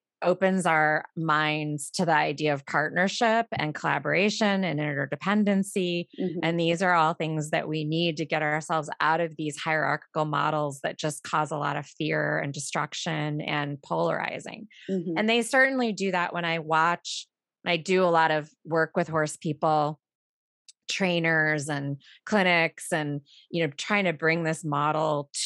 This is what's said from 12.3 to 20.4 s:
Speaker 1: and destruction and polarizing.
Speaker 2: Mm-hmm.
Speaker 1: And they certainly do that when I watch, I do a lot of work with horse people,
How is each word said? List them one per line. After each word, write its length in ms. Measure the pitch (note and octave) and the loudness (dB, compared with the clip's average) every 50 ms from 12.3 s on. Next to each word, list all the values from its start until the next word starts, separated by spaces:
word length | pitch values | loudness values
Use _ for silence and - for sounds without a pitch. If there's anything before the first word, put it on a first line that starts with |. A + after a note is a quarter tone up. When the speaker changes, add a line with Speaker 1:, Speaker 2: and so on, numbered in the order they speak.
| D3+ D#3 | 0 -2
Speaker 1:
and 120 | D#3+ D3 | -2 -4
destruction 880 | C#3+ D#3 C#3+ - - D#3+ D3 D3+ - - - F3 D#3+ D3+ D3+ D3+ D3 D3+ | -6 -8 -8 -6 -4 -4 -4 -4 -6 -6 -6 -4 -4 -2 -2 -4 -4 -4
and 380 | - - D3+ D3 D3 C#3+ C#3+ C#3+ - | -4 -4 -4 -4 -4 -4 -8 -8 -6
polarizing. 840 | - E3+ E3 E3+ E3+ D#3+ - - - - - - - - - G#3+ - - - - - | -4 -2 -2 0 0 -2 -2 -4 -6 -8 -10 -10 -12 -14 -16 -18 -20 -20 -14 -8 -4
Speaker 2:
Mm-hmm. 220 | F#3+ F#3 E3 F3+ E3 | -4 -4 -2 -2 -2
Speaker 1:
And 120 | G3 G#3 A3 | 0 0 2
they 140 | A#3 A#3+ A3+ | 2 0 0
certainly 500 | A3+ - C4 C4 C4+ C4+ B3+ B3 A3+ G3+ | 2 2 4 4 4 2 0 -2 -2 -2
do 160 | F3 F#3+ G3 F3+ | -2 -2 -2 0
that 200 | F3+ E3+ - - | 0 -2 -2 -2
when 120 | F3 E3+ | -4 -2
I 120 | E3 E3 | -2 -2
watch, 720 | E3 D3+ D#3 D#3+ D#3 D#3+ E3+ F3 F3 - - - - - _ _ _ _ _ _ _ - | -2 -2 0 2 4 4 2 2 0 -4 -10 -10 -10 -12 _ _ _ _ _ _ _ -2
I 100 | F3 F3 | 0 0
do 260 | E3+ D3 F#3+ F#3 F#3 F#3 | 0 2 2 2 4 4
a 60 | F3 | 4
lot 220 | E3+ E3 D#3+ D#3+ | 4 4 4 4
of 180 | D#3 D3+ D3 - _ _ - | 2 0 -2 -4 _ _ -8
work 280 | D3+ D#3+ E3 D#3+ D#3 - | -2 0 0 0 0 0
with 120 | F#3 E3+ | -2 -2
horse 300 | D#3+ D#3 D#3 D3+ D#3 - | 0 0 0 0 -2 -4
people, 640 | - - E3 D3 - - D#3+ D#3 D3+ D3 D3 D#3 - _ _ _ _ _ _ _ _ | -6 -4 -6 -4 0 2 2 2 2 2 0 -2 -6 _ _ _ _ _ _ _ _